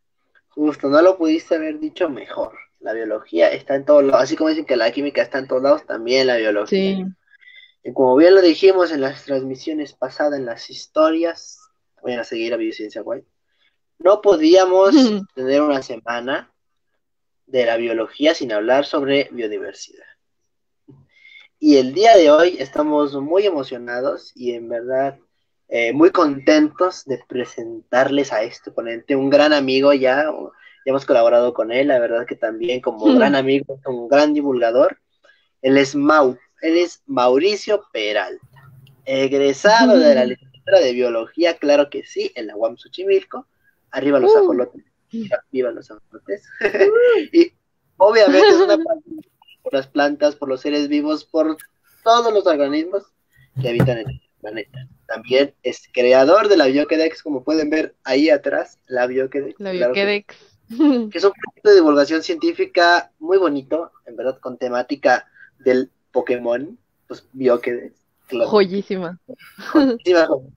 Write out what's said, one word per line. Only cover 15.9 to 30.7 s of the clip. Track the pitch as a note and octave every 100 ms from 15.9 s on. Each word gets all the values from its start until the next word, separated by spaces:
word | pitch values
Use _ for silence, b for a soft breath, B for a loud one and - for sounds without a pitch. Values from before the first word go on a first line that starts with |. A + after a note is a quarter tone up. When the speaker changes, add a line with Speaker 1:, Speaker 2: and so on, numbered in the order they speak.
| A#2 A2+ A#2+ A#2+ D#3 - _ _ _ _ _ _ _ _ _ _
Speaker 1:
de | C3
la | A#2 A#2
biología | A#2 A2+ A2 - D3
sin | E3+ C3
hablar | G#2+ A2 C3
sobre | C#3+ D#3+ C3+ C#3 C#3
biodiversidad. | B2 A2 G#2 F#2+ - - _ _ _ _ _ _ _ _ _ _ - _ b b b b _
Y | D4+ C#4+
el | B3+
día | D#4 A#3 A3+
de | D3+
hoy | D3+ F3 F3+
estamos | C3+ - D3+ D3 C#3+
muy | C#3 C#3+ F3+ G#3
emocionados | D#3 B2+ B2 A#2+ A#2+ C3+ - -
y | - A#2+
en | A#2 A#2
verdad, | A#2 A#2+ C3 C#3 C3+ _ _ _ _ _
eh, | A#2 A#2
muy | C3 E3+
contentos | - D#3 C3+ C3+ D#3 D3+ - F#3 - -
de | B2+ -
presentarles | B2+ A#2+ - A2+ - - B2 C3+ C#3 C3+
a | A2+
este | A2+ - -
ponente, | - A2+ A2+ - C#3
un | C3+
gran | C#3+ D3
amigo | D3 C3 C3 C#3
ya, | C#3 B2+ C3 D#3 - - - b